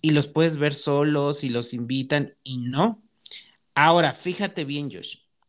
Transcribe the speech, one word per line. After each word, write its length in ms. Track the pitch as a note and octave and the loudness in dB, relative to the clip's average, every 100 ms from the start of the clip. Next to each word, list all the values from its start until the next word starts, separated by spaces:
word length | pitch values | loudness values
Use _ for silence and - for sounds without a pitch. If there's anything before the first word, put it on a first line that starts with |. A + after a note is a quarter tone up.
Y 120 | D#3 | 4
los 140 | D3 C#3+ | 2 2
puedes 300 | - E3 D#3 | 2 2 2
ver 180 | D3 | -2
solos 680 | C#3+ - C#3+ D3 D3 C#3+ C#3 | -2 -2 0 2 2 0 -2
y 60 | C3+ | -4
los 240 | A#2+ A#2+ | -4 -4
invitan 600 | A#2+ A#2 C3+ C3 D3 C#3+ _ | -8 -4 -4 0 0 -2 _
y 160 | - B2+ | -12 -8
no. 440 | A#2+ C3 G#3 A3 _ _ - - - _ _ | -6 0 0 0 _ _ -20 -20 -20 _ _
Ahora, 400 | - D#3 E3+ D#3 | 4 6 6 4
fíjate 500 | - F3+ F3 G3 G3 | 0 -8 -4 -4 -4
bien, 260 | C#3+ C#3+ D3 | -6 -6 -6
Josh, 280 | F#2+ - - _ _ | -10 -16 -20 _ _